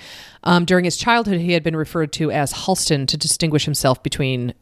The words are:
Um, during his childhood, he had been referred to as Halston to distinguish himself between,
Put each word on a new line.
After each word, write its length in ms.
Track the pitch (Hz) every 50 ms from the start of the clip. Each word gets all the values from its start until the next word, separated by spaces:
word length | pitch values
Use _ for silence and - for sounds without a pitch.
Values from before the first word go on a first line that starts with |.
| - - - - - - - - -
Um, 200 | - 175 175 175
during 200 | 170 185 180 180
his 120 | 175 160
childhood, 440 | - - 240 233 240 226 208 196 165
he 120 | 170 175 175
had 100 | 170 151
been 140 | 170 160
referred 360 | 156 151 - - 170 160 151 -
to 160 | - 160 147
as 220 | 101 147 143 135 -
Halston 540 | - - - 185 - - - 160 139 135 -
to 80 | -
distinguish 480 | 151 - 160 - - 175 160 151 147 -
himself 380 | 151 147 - - 131 127 - -
between, 520 | 135 - - 135 131 131 123 120 123 - -